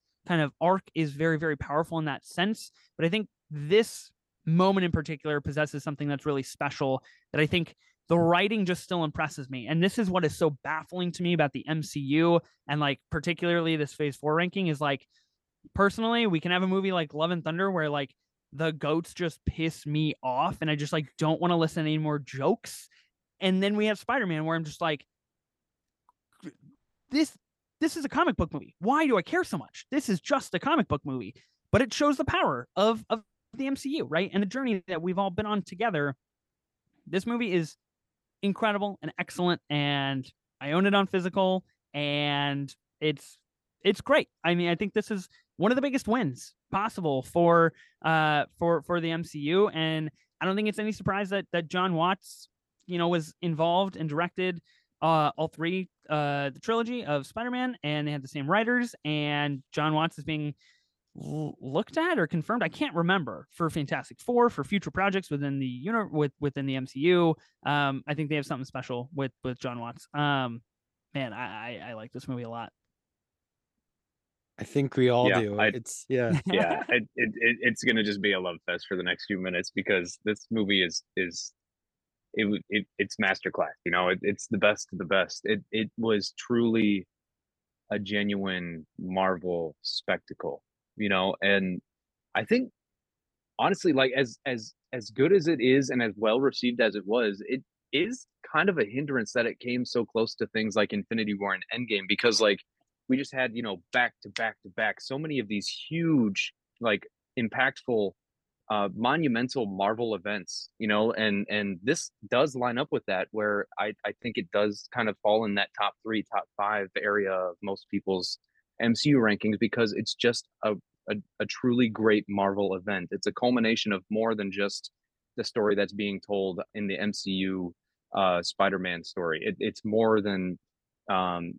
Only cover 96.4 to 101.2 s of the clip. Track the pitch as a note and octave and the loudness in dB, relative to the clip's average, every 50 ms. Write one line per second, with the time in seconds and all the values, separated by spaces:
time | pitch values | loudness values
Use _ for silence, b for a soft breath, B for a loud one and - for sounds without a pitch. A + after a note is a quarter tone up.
96.4 | C3+ C3+ - - B2+ B2 A#2+ A#2+ A#2 A2 F#2 G#2+ F#2 F#2+ G#2+ B2 A#2 G#2+ G2+ F#2+ | 4 2 2 2 -2 -2 2 2 2 2 2 0 -2 0 0 2 2 2 0 -2
97.4 | G#2 - C3 C3+ - _ _ _ _ _ - C#3+ F3 A3 B3+ - - - _ _ | -4 -6 -6 -6 -6 _ _ _ _ _ -2 0 0 0 -4 -8 -14 -20 _ _
98.4 | - - - D3+ E3+ G3+ F#3 D#3 A2 G2 A2+ C3 D3+ C#3+ C3+ B2 G#2+ - - B2 | -16 -4 -2 0 2 2 2 2 0 0 -2 -4 -4 -2 -2 -2 -2 0 0 0
99.4 | A#2 A#2+ - - - B2 B2 B2 B2 - - B2 A#2 - _ A2+ A2+ A2 - - | 0 0 -2 -6 -6 -4 -2 -2 -4 -2 -2 -2 -2 0 _ 0 0 0 -2 -6
100.4 | A2+ - - A2 A2 A2 F#2+ A2 G#2 - G#2+ G#2 F#2+ - A#2 A2+ | -6 -4 -2 -2 -2 0 2 2 0 2 0 -4 -4 -2 -2 -2